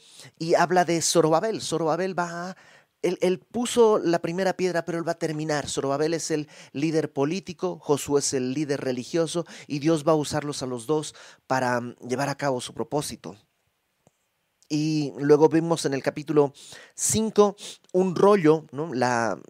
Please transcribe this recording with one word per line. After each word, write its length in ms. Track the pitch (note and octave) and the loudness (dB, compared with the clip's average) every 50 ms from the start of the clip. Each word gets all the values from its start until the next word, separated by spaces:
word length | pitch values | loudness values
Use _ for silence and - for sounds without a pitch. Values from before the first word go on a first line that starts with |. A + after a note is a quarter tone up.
| _ - - - - - _ - | _ -20 -20 -20 -20 -18 _ -8
y 180 | D#3+ E3 E3+ | -2 2 4
habla 280 | C#3+ F3 D3+ F3+ F3+ F3 | 4 4 4 4 4 4
de 180 | D#3 E3+ E3 | 2 2 0
Zorobabel. 600 | D3+ - - F3 D#3 D#3 D#3+ E3 G3 A3+ G#3 C3 | 0 2 4 4 4 4 4 2 2 0 -4 -6
Zorobabel 560 | A#2+ - E3 D#3+ E3 D#3 D3+ E3 F#3+ F#3+ F#3 E3 | -6 -6 -4 -2 0 0 0 0 -2 -4 -4 -4
va 320 | F3 E3+ E3+ E3+ F3 F#3 | -6 -6 -6 -10 -10 -12
a, 80 | F#3 _ - _ - - _ _ _ _ | -12 _ -20 _ -20 -20 _ _ _ _
él, 160 | - F3 F3 - | -2 -2 -2 0
él 180 | - F#3 F#3 F3+ | 0 0 0 0
puso 580 | - _ - A3+ B3 A#3 - A#3+ A#3 A3 G#3+ E3+ | -4 _ -6 -4 -4 0 4 4 6 6 6 4
la 240 | - E3 E3+ E3 | 2 2 2 2
primera 360 | - E3 E3+ F#3 F#3+ F#3 F3 - | 0 -2 -2 -2 0 -2 0 0
piedra, 260 | F#3 F3+ E3+ E3+ E3 | 0 0 0 -2 -4
pero 140 | - E3+ E3+ | -4 -4 -4
él 100 | D#3+ E3 | -4 -4
va 60 | E3+ | -4
a 60 | - | -4
terminar. 500 | E3+ D#3 D#3 D3+ D#3 D#3 D3 D3 C3+ - | -4 -4 -4 -4 -4 -2 -2 -2 -4 -4
Zorobabel 440 | - D3+ C3+ C3+ C#3 C#3+ D#3 D#3+ E3+ | -4 -4 -2 -2 0 0 0 0 -2
es 180 | D#3 - - | -2 -4 -4
el 180 | D#3+ D3+ D3+ - - - - - - | -4 -4 -4 -8 -14 -20 -20 -12 -8
líder 400 | C3+ D3+ D#3+ D3+ D#3+ D3+ D3 - | -4 -2 0 0 0 -2 -2 -2
político, 640 | C#3 C#3 D3+ F3 G3 - - E3 - F#3+ F3+ E3+ D#3+ | -2 -2 0 -2 -4 -6 -10 -10 -6 -6 -6 -6 -4
Josué 400 | - - D3 C3+ - C#3+ C#3+ C#3+ | 0 0 0 0 0 0 0 0
es 140 | - - C#3+ | 0 0 -2
el 200 | C3 B2+ B2+ C3 | -2 -2 -2 -4
líder 280 | D3 D#3 C3+ C#3+ C3 | -4 -4 -4 -4 -4
religioso, 640 | B2+ C3 B2 B2+ A2+ - - E3 E3 D3+ - F3 D#3+ - - - - - | -4 -4 -4 -4 -6 -4 -2 -2 -2 -2 -2 -6 -8 -8 -12 -18 -12 -8
y 120 | C#3+ D3 | -6 -2
Dios 260 | C3 D#3+ E3 D3+ C#3 | 0 2 0 2 2
va 80 | D#3+ D#3+ | 2 2
a 20 | |
usarlos 480 | D3+ C#3+ - D3+ D3+ C#3 D3 C3+ - C#3 | 2 0 -2 -4 -6 -4 -6 -8 -8 -8
a 40 | B2+ | -8
los 180 | B2+ A#2+ A2+ | -8 -8 -4
dos 300 | B2 D3+ D#3 D3+ - - - - - - _ _ - | -2 -2 -2 -4 -6 -12 -16 -20 -20 -20 _ _ -4
para, 320 | C3 C3 B2+ B2 B2 A#2+ | -2 0 0 0 -2 -2
mm, 160 | A#2+ A#2+ - - - A#2+ | -4 -6 -12 -12 -10 -6
llevar 200 | B2+ B2 C#3 D#3 | -4 -4 -4 -4
a 80 | - | -4
cabo 240 | - C#3+ C#3+ C3 B2 | -4 -4 -4 -4 -4
su 140 | - - - | -6 -10 -10
propósito. 640 | - A2+ - C#3 D3+ D3 - A#2+ - - E2+ G2 A2 _ _ _ _ _ _ _ _ _ _ _ _ _ _ _ _ _ _ _ _ _ _ _ _ _ - | -10 -8 -4 -4 -6 -6 -6 -10 -14 -14 -16 -18 -18 _ _ _ _ _ _ _ _ _ _ _ _ _ _ _ _ _ _ _ _ _ _ _ _ _ -6
Y 440 | D#3 D3+ D3+ D#3 D#3 D3+ D3 C3 F2+ A2+ | -4 -2 -2 0 -2 -2 -2 -4 -6 -2
luego 300 | C#3+ C#3+ D3+ C#3+ D#3 D3+ | 4 4 6 6 6 6
vimos 360 | D3 E3 E3 E3 E3 D3+ - | 4 4 0 0 -2 -2 -2
en 80 | D3 C#3 | -4 -4
el 80 | C3 | -2
capítulo 500 | - D3 - D3+ C#3+ D3+ D#3 D3 C#3+ C#3 - - - - - - - - _ | -4 -4 -6 -6 -4 0 2 4 4 2 0 -8 -20 -20 -20 -20 -20 -20 _
cinco 600 | - - - - G#3+ A3 A3 - G#3 G#3 G3+ F#3+ - - - - - _ _ | -6 -4 -2 0 0 0 0 4 4 4 4 2 -4 -12 -16 -18 -18 _ _
un 240 | - F3+ F#3 F#3+ E3 | 0 0 2 2 2
rollo, 500 | - G3 G3+ G#3 G3+ D#3 D3+ D#3 D#3+ D#3 - | 4 4 6 6 6 6 4 4 4 0 -6
¿no? 200 | - C3+ D#3+ E3+ | -10 -8 -8 -6
La 480 | A#2+ B2+ B2 B2 B2 A#2 A#2 G#2+ F2+ C2+ - | -2 0 0 2 2 0 0 -2 -2 -6 -10